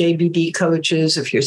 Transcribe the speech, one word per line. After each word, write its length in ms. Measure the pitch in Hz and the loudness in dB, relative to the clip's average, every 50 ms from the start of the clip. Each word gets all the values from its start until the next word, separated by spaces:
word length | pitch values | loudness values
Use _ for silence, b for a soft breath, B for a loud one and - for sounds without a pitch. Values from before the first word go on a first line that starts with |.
J 140 | 170 170 170 | 2 2 2
B 120 | 160 175 170 | 2 0 0
D 220 | 165 170 165 165 | 2 0 0 0
coaches, 680 | 165 - 185 165 165 160 160 - 170 160 160 156 156 | -2 -2 0 0 0 0 0 0 0 0 0 0 0
if 160 | 160 - - | -2 -4 -2
you're 80 | - - 139 | -2 -2 0